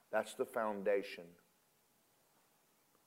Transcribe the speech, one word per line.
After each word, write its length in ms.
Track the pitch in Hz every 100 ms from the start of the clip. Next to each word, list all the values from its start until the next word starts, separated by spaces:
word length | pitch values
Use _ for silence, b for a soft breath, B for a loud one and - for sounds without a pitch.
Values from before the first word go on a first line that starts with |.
| _
that's 240 | 107 107
the 140 | - 127
foundation. 880 | 123 110 101 98 101 95 - 87 90 _ _ _ _ _ _ _ _ _ _ _ _ _ _ _ _